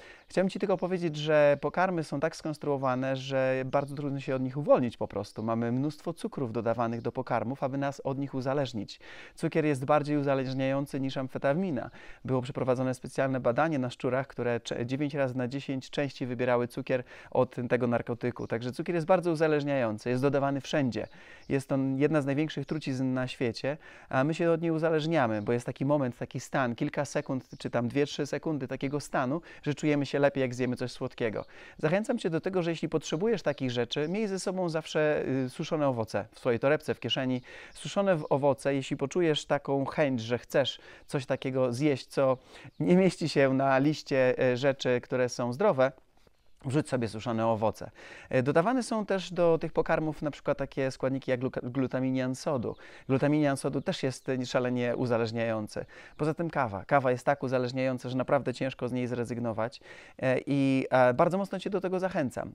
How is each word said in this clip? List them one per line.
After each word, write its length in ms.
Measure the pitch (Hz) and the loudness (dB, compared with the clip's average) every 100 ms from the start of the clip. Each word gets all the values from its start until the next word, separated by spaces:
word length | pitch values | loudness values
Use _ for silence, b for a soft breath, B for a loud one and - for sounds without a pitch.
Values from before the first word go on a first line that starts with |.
| B B B | B B B
Chciałem 220 | - 190 | 0 0
ci 80 | 190 | 0
tylko 180 | 202 180 | -2 0
powiedzieć, 400 | 175 185 175 151 | 0 -2 -2 -2
że 420 | 151 151 147 139 | 2 6 6 4
pokarmy 440 | - - 185 170 | 0 0 0 0
są 160 | 147 143 | -4 -2
tak 160 | 160 - | -2 -2
skonstruowane, 800 | - 147 151 139 135 127 135 131 | -8 -4 -2 0 0 0 0 -2
że 460 | 135 135 131 131 131 | -2 0 2 0 0
bardzo 280 | 143 139 | 0 -2
trudno 260 | 143 143 139 | -4 -4 -4
się 140 | 131 | -2
od 80 | 131 | -2
nich 140 | 131 139 | -2 0
uwolnić 400 | 160 254 120 - | 4 4 4 -2
po 120 | 104 | -6
prostu. 340 | 98 101 - | -6 -6 -6
Mamy 300 | 110 113 117 | -2 0 0
mnóstwo 400 | 127 147 151 - | 0 -2 -4 -8
cukrów 400 | 165 226 - 123 | -6 -6 -4 -4
dodawanych 500 | 117 110 113 117 117 | -2 0 0 0 -2
do 100 | 117 | -4
pokarmów, 500 | 131 127 120 107 135 | -4 -2 -2 -2 -4
aby 160 | 135 139 | -4 -2
nas 220 | 139 135 | -4 -4
od 180 | 135 135 | -6 -4
nich 160 | 139 | -4
uzależnić. 640 | 135 127 143 131 113 98 - B B B | -4 -2 -2 -2 -4 -8 -12 B B B
Cukier 300 | B 160 160 | B -2 2
jest 200 | 151 135 | 2 0
bardziej 320 | 135 151 147 147 | 2 2 2 0
uzależniający 840 | 143 135 131 135 135 139 143 139 | 2 0 0 -2 0 0 -2 -4
niż 160 | 135 135 | -4 -4
amfetamina. 720 | 131 135 139 147 190 127 - B B B | -6 -2 0 0 0 -2 -6 B B B
Było 180 | 123 127 | -2 -2
przeprowadzone 520 | 127 139 131 127 131 | -2 -2 0 0 0
specjalne 460 | 127 135 - 135 131 | -4 -6 -2 0 0
badanie 380 | 123 120 160 147 | 0 2 2 2
na 120 | 127 | -2
szczurach, 360 | - 135 123 131 | -2 -2 0 -2
które 340 | - 120 117 | -4 -2 -2
cze-, 260 | - - 120 | -4 -4 -2
dziewięć 280 | 135 147 | -2 -2
razy 220 | 147 135 127 | 0 -2 0
na 120 | 123 | -4
dziesięć 420 | 139 135 135 - | -4 -6 -6 -6
częściej 380 | - 143 - 127 | -4 -4 -4 -6
wybierały 400 | 120 123 120 120 | -2 2 2 0
cukier 360 | - 127 131 - B B | -4 -2 -2 -2 B B
od 260 | - 127 - 123 | 0 0 0 0
tego 180 | 123 123 | 2 2
narkotyku. 600 | 120 120 120 123 - 117 | 0 -2 -4 -4 -4 -4
Także 260 | 117 123 | -4 -4
cukier 220 | 120 165 | -6 -4
jest 120 | 175 156 | 0 4
bardzo 260 | 185 170 | 4 2
uzależniający, 800 | 156 160 147 143 139 113 107 120 | 2 2 2 2 0 0 -2 -2
jest 120 | 127 | 0
dodawany 380 | 139 139 139 139 | 2 2 0 -2
wszędzie. 460 | - 156 131 104 - B B B B | -2 0 0 -2 -6 B B B B
Jest 240 | 139 - | -2 0
on 260 | 139 135 135 | -2 0 2
jedna 240 | 147 156 | 2 2
z 40 | 139 | 0
największych 400 | 139 156 - 139 | 0 -2 -4 -4
trucizn 460 | 156 147 127 131 | -4 -4 -2 -2
na 160 | 127 127 | -2 -4
świecie, 480 | - 123 110 135 151 B B B | -2 -4 -2 -4 -6 B B B
a 160 | 131 | 0
my 100 | 139 | 0
się 160 | 160 170 | 2 2
od 120 | 165 | 2
niej 80 | 165 | 2
uzależniamy, 720 | 160 160 160 151 165 120 107 | 0 2 2 2 2 2 0
bo 100 | 104 | 0
jest 140 | 120 - | 0 -2
taki 180 | - | -4
moment, 340 | 139 147 127 - | 0 2 0 -4
taki 220 | - 135 | -8 -8
stan, 340 | - 151 123 | -4 -2 -2
kilka 300 | 117 147 - | -2 -4 -2
sekund, 440 | 143 - - 131 - - | -4 -4 -2 -4 -6 -10
czy 120 | - | -4
tam 180 | 120 120 | -2 0
dwie, 180 | 131 143 | 0 0
trzy 200 | - 143 | 0 -4
sekundy 420 | 147 160 151 156 | -4 -4 -4 -4
takiego 320 | 135 139 143 | -4 -4 -4
stanu, 400 | - 170 127 160 B B | -4 -2 0 -2 B B
że 120 | 147 | -4
czujemy 320 | 139 151 147 139 | 0 2 2 2
się 120 | 143 | 4
lepiej, 220 | 143 139 | 2 4
jak 140 | 131 | -2
zjemy 220 | 120 127 123 | 0 -2 -2
coś 160 | 123 | -4
słodkiego. 520 | - 131 - 117 104 - B B B | -6 -8 -2 -4 -4 -8 B B B
Zachęcam 400 | 156 185 220 240 | 0 2 0 -2
cię 120 | 185 | 0
do 100 | 160 | 0
tego, 220 | - 185 | 0 0
że 80 | 170 | 0
jeśli 180 | 160 156 | -2 -2
potrzebujesz 540 | 156 - 156 220 214 | -2 -2 -2 0 0
takich 280 | - 139 131 | 0 -2 -2
rzeczy, 380 | 120 117 147 151 | 0 -2 0 -2
miej 200 | 196 214 | 0 -2
ze 100 | 190 | -2
sobą 300 | 196 185 175 | -2 -2 0
zawsze, 560 | 160 - 160 151 147 - 131 127 | -2 -2 2 2 2 0 0 -2
y, 40 | |
suszone 380 | - 160 156 143 | -4 -4 0 2
owoce 380 | 120 110 104 98 | 0 0 -2 -4
w 60 | - | -4
swojej 220 | 131 117 | 0 2
torebce, 340 | 135 151 - | 4 2 0
w 60 | 113 | -4
kieszeni. 420 | 117 135 131 127 - B B | -2 -2 0 -2 -6 B B
Suszone 420 | - 151 - 196 170 | -12 -6 0 2 2
w-, 100 | 151 | 2
owoce, 440 | 143 143 131 139 | 2 4 4 2
jeśli 220 | 139 131 135 | 0 -2 -4
poczujesz 500 | 139 185 170 147 - | -2 2 2 2 0
taką 380 | 143 - 139 | -2 0 0
chęć, 360 | 131 - 147 127 | 0 0 2 0
że 180 | 110 120 | -2 -4
chcesz 420 | - 160 127 - B B B | 0 0 2 -2 B B B
coś 200 | 147 131 | -4 -2
takiego 460 | 131 139 131 127 | -4 -2 2 2
zjeść, 340 | 120 151 131 - | 2 2 2 -2
co 320 | - 135 127 B B B - | 2 2 2 B B B -2
nie 160 | 160 180 | 4 6
mieści 320 | 190 - 156 | 6 2 0
się 260 | 147 139 | 4 4
na 240 | 131 135 131 | 4 4 4
liście, 600 | 143 151 - 135 127 123 | 4 0 0 2 4 4
e, 180 | 127 123 | 2 2
rzeczy, 440 | 139 131 131 123 | 2 0 2 0
które 280 | - 131 123 | 0 0 0
są 240 | - 120 | 0 -4
zdrowe, 400 | 123 208 135 135 - - _ _ _ _ - | 2 2 4 4 0 -20 _ _ _ _ -12
wrzuć 240 | 135 143 - | -2 0 0
sobie 200 | 127 113 | -2 -2
suszone 380 | 107 123 113 113 | -4 -4 0 2
owoce. 440 | 110 110 - - - B B B | 2 0 -2 -10 -16 B B B
E, 120 | 131 | 0
dodawane 400 | 127 147 185 262 | 4 4 4 2
są 240 | 233 220 208 | -2 -2 -2
też 260 | 190 180 | -2 -2
do 260 | 180 170 165 | 2 4 4
tych 140 | 160 | 0
pokarmów 500 | - 160 160 156 151 | 0 0 0 0 -2
na 80 | 151 | -6
przykład 280 | - - 139 | -4 -2 -2
takie 320 | 139 - 131 | -2 -2 -2
składniki 400 | - 131 135 131 | 0 -2 -2 -2
jak 100 | 127 | 0
gluka-, 300 | 127 - 123 | -2 -4 -4
glutaminian 640 | 131 127 131 131 131 127 | -2 -2 0 0 0 -2
sodu. 420 | 131 - 139 107 - B B B | -2 -2 -2 -2 -6 B B B
Glutaminian 480 | 131 143 151 147 135 | 2 4 4 4 2
sodu 240 | 143 139 | -2 -2
też 220 | - 175 | -4 -2
jest, 260 | 135 - - | -2 -4 -4
e, 180 | 131 127 | -4 0
szalenie 500 | 135 127 123 120 120 | 0 0 0 0 0
uzależniający. 880 | 127 117 117 117 113 110 107 - - B B B | 2 2 0 -2 -2 -2 -4 -8 -10 B B B
Poza 180 | 185 | -2
tym 160 | 147 165 | -2 -2
kawa. 340 | 156 120 98 | -2 -2 -4
Kawa 260 | 98 143 131 | 2 4 4
jest 160 | 123 - | 2 0
tak 160 | 143 | 0
uzależniająca, 640 | 131 131 123 127 131 127 127 | 0 0 0 0 -2 -2 -4
że 80 | 127 | -2
naprawdę 380 | 123 143 131 | 2 0 0
ciężko 340 | 120 135 - 127 | -4 -4 -4 -4
z 40 | |
niej 140 | 127 123 | -2 -2
zrezygnować. 720 | 123 113 117 120 110 113 - B B B B | -2 -4 -4 -4 -2 -4 -6 B B B B
E, 200 | 131 127 - | 0 0 0
i, 400 | 139 135 131 - | 2 4 2 4
e, 240 | 127 123 | 6 6
bardzo 240 | 123 175 185 | 6 4 2
mocno 200 | 196 190 | -4 -6
cię 120 | - | -4
do 100 | 202 | -2
tego 200 | 185 180 | 0 -2
zachęcam. 520 | 185 185 131 - - | -2 -2 -2 -4 -8